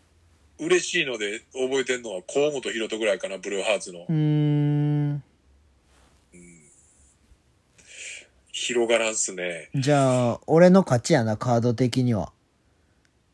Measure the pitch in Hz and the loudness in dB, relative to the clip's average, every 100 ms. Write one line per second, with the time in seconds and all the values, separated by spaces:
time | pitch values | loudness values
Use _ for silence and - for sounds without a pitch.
0 | _ _ _ _ _ - 156 180 - 180 | _ _ _ _ _ -10 0 0 2 -4
1 | 147 117 104 110 - 131 131 135 123 127 | -4 -4 -6 -8 -10 -6 -2 -2 -2 -4
2 | 117 92 - 139 147 143 107 110 107 107 | -6 -10 -4 0 0 0 -6 -6 -6 -4
3 | 110 95 95 95 98 98 113 98 - 175 | -2 -2 -4 -10 -6 -4 -2 -2 -4 -12
4 | 170 156 151 151 147 147 147 147 147 147 | -4 0 2 2 2 2 0 0 0 0
5 | 147 147 - _ _ _ _ _ _ _ | -2 -4 -10 _ _ _ _ _ _ _
6 | _ _ _ - 175 165 151 _ _ _ | _ _ _ -20 -20 -20 _ _ _ _
7 | _ _ _ _ _ _ _ _ - - | _ _ _ _ _ _ _ _ -20 -20
8 | - - - _ _ - - 120 117 117 | -18 -18 -20 _ _ -10 -4 0 2 2
9 | 110 110 - 92 90 82 - 143 135 143 | 2 -2 -6 -6 -8 -8 -8 -4 2 4
10 | 135 127 120 110 - 156 180 185 175 123 | 4 2 0 -2 2 6 8 8 4 0
11 | - 156 113 107 131 117 120 113 127 131 | 2 2 2 -2 0 2 2 0 0 0
12 | 123 110 80 - _ _ _ _ _ _ | 0 0 -4 -10 _ _ _ _ _ _
13 | _ _ _ | _ _ _